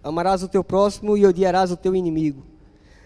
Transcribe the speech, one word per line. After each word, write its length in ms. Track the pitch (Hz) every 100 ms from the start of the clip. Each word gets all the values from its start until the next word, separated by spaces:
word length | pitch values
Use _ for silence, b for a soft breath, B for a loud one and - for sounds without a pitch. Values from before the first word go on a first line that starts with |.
Amarás 420 | 143 160 180 190
o 40 | 185
teu 160 | 196
próximo 540 | 175 180 202 - 208 208
e 80 | 202
odiarás 460 | 175 185 180 185
o 40 | 175
teu 180 | 185
inimigo. 600 | 185 175 160 156 135 - - - b b b